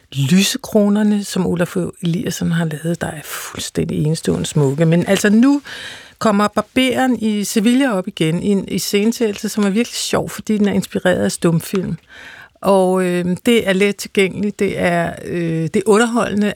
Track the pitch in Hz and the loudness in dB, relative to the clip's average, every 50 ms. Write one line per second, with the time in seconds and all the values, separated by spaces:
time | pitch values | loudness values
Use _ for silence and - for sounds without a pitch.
0 | _ _ - 135 139 127 175 190 202 - - - - - - 214 202 202 202 208 | _ _ -4 -2 0 4 4 4 4 2 -2 -6 -4 0 2 2 2 4 2 2
1 | 214 208 208 202 202 - - 190 175 185 180 170 175 - - 190 170 - - - | 2 2 2 0 -2 -4 -2 -2 -2 0 0 0 -2 -2 -2 -4 -6 -6 -6 -6
2 | - 170 165 185 - - 165 - 180 175 165 170 170 160 151 147 - 170 170 - | -4 -2 -2 -2 -4 -4 -6 -4 -2 -2 0 0 -2 -4 -4 -6 -4 -4 -4 -4
3 | - 156 151 151 - - - - - - - - - - - - - - 76 80 | -6 -8 -8 -10 -12 -12 -12 -12 -12 -12 -12 -12 -12 -6 -4 -4 -4 -2 -2 -2
4 | 151 151 160 - - 185 165 175 165 - - 156 143 135 139 151 165 160 165 175 | 0 0 -2 -2 -2 -2 -2 -2 -2 -2 0 2 2 2 2 2 2 2 2 2
5 | - - 196 190 - 208 208 226 247 277 285 285 - - - - - - - - | 2 2 0 2 4 4 6 6 6 6 4 2 -2 -8 -16 -16 -14 -16 -16 -18
6 | - - - - - 226 202 202 208 208 - 214 202 - - 262 262 262 233 247 | -20 -18 -6 -2 0 2 2 2 2 0 0 -2 -4 -2 0 0 2 2 2 2
7 | 262 262 240 - 214 220 208 208 196 - - 226 196 233 240 262 277 254 208 185 | 2 0 0 0 0 -2 -2 -2 -2 -2 0 2 4 4 4 4 2 2 0 -2
8 | 185 208 - - 170 160 160 175 - 202 202 190 - - - 185 - - - 202 | -4 -4 -2 -2 0 0 0 0 0 0 0 0 0 -2 -4 -4 -2 0 0 2
9 | 208 226 226 - 240 208 208 - - 202 - 214 202 202 190 226 240 - - - | 2 2 0 0 -2 -2 -2 -4 -8 -6 -2 0 0 2 2 0 -2 -2 -4 -8
10 | - - - 151 151 165 - - - - 214 208 208 196 185 196 - - - 190 | -4 -2 -2 -2 -2 -4 -8 -8 -4 -2 0 2 2 2 0 0 -2 -4 -4 -2
11 | - 185 175 - 202 196 - - - 175 165 156 - - - 190 175 139 165 - | 0 0 0 0 0 -2 -2 0 0 0 0 0 -2 -2 -4 -4 -4 -4 -8 -8
12 | _ _ - - - - - - - - _ _ - 190 196 190 185 185 185 185 | _ _ -20 -20 -20 -20 -20 -20 -20 -20 _ _ 0 2 4 4 4 2 2 2
13 | 185 180 180 175 175 180 180 - - 247 233 226 170 190 190 190 202 202 202 - | 0 0 0 0 0 -2 -2 0 2 2 2 4 2 2 2 2 2 0 0 -2
14 | - - - 208 196 175 - - 202 208 - - 208 190 - - 185 180 175 170 | -8 -4 0 0 0 2 0 -2 -4 -4 -2 -2 -2 -2 -2 0 0 0 0 0
15 | 170 165 - - - - - 175 170 165 160 160 160 156 - 214 - 220 196 214 | 0 -2 -4 -8 -10 -8 -6 -4 -4 -2 -2 -2 -2 -2 -2 0 2 4 4 4
16 | 240 226 233 240 - - 196 208 208 208 - | 4 2 2 0 0 0 0 0 0 0 0